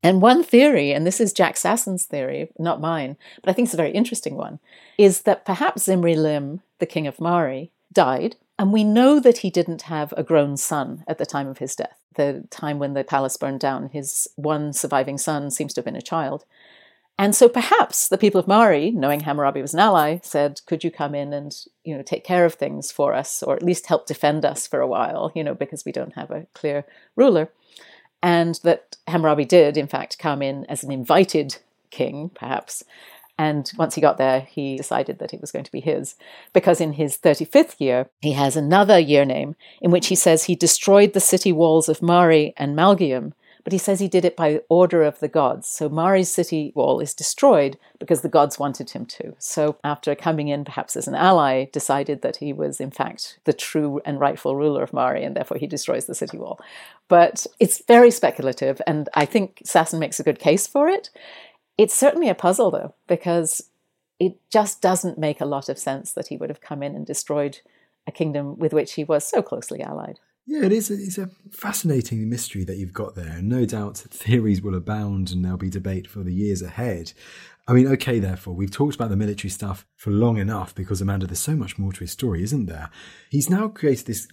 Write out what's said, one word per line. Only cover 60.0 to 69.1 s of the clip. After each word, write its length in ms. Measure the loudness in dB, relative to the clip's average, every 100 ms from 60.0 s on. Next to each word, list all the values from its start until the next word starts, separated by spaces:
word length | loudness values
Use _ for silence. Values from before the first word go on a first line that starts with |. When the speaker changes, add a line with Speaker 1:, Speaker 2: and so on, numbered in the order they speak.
| -6 -4
Speaker 1:
a 20 |
good 160 | -2 0
case 280 | 2 2 2
for 200 | 0 2
it. 220 | 0 -4 -20 -20 -20 -20 _ _ 2
It's 160 | 2
certainly 360 | 4 2 2 0
a 60 | 0
puzzle, 360 | 0 2 2
though, 220 | 0 -8 _ _
because 580 | -2 0 0 0 -6 -10 _ _ _ _ _
it 200 | -4 -4 _
just 320 | 0 0 0
doesn't 360 | 0 0 -4 -4
make 240 | -4 -4
a 40 | -4
lot 220 | -6 -6
of 100 | -8
sense 360 | -6 -8 -8
that 140 | -12 -10
he 100 | -10
would 120 | -10
have 120 | -12
come 200 | -12 -10
in 140 | -10 -10
and 100 | -10
destroyed 540 | -10 -6 -4 -4 -8 _ _ _ _ -16
a 60 |
kingdom 440 | -6 -4 -4 -8 -4
with 140 | -2
which 220 | 0 -2
he 100 | -6
was 240 | -2